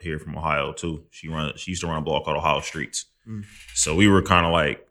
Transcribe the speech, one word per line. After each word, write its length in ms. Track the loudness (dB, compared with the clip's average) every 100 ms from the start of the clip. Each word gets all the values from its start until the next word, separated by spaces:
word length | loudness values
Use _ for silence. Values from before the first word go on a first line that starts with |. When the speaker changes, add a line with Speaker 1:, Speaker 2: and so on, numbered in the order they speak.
Speaker 1:
here 180 | -8 -8
from 180 | -8 -6
Ohio 360 | -2 -2 -2
too. 320 | -6 -6 -8 -12
She 200 | -16 -8
run, 240 | -6 -6 -6
she 160 | -8
used 100 | -6
to 60 | -4
run 100 | -4
a 20 |
blog 240 | -2 -2 0
called 100 | -2
Ohio 220 | 0 -2
Streets. 460 | -4 -8 -8 -10 -12 _ -14
Speaker 2:
Mm. 180 | -12 -12 -18 -10
Speaker 1:
So 220 | -4 0 4
we 120 | 6
were 120 | 6
kinda, 280 | 6 4 6
like, 360 | 2 2 -2 -12